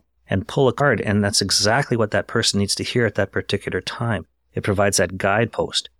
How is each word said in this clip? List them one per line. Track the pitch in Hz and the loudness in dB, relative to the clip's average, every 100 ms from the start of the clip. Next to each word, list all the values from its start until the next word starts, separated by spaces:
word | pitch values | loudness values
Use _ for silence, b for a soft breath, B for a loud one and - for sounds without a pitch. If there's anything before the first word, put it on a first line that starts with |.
| _ _ - | _ _ -4
and | 98 - | -4 -2
pull | - 135 | 2 2
a | |
card, | 117 143 113 | 4 2 2
and | - 104 | 2 2
that's | 101 - | 2 0
exactly | 98 - 92 120 139 117 | 0 0 2 2 0 0
what | 107 | 0
that | 101 - | 0 -2
person | 117 113 101 | -2 0 0
needs | 101 - | 0 -2
to | |
hear | - 127 | -2 0
at | 117 - | 0 0
that | 98 | -2
particular | - - - - 98 | -2 -4 -4 -4 -6
time. | - - 117 101 98 _ _ | -6 -4 -2 -4 -6 _ _
It | - | -6
provides | - 98 101 98 | -2 2 2 2
that | 90 92 | 0 0
guidepost. | 98 101 117 - 82 - - _ | 0 2 0 -2 -4 -4 -8 _